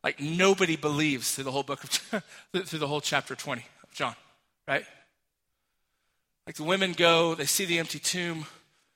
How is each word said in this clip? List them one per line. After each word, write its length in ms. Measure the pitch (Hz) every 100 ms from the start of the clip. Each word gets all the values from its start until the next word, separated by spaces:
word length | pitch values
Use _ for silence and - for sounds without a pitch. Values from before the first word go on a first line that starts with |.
like, 160 | - -
nobody 580 | 143 170 190 190 180 156
believes 580 | 151 143 156 131 110
through 100 | -
the 80 | 135
whole 100 | 135
book 220 | 139 139
of, 400 | 135 - - 208 - - -
<laughs> 140 | 185 185
through 120 | 160
the 100 | 143
whole 120 | 147
chapter 340 | - 143 -
twenty 320 | 127 - 123 - -
of 100 | -
John, 220 | - 135 117 _ _ _ _ -
right? 180 | 143 - - _ _ _ _ _ _ _ _ _ _ _ _ _ _ -
Like, 100 | 151
the 80 |
women 280 | 151 190 190
go, 420 | 165 170 165 170
they 120 | 160 147
see 200 | - 185
the 120 | 170
empty 200 | 160 147
tomb, 480 | - 180 175 160 151 - _ _ _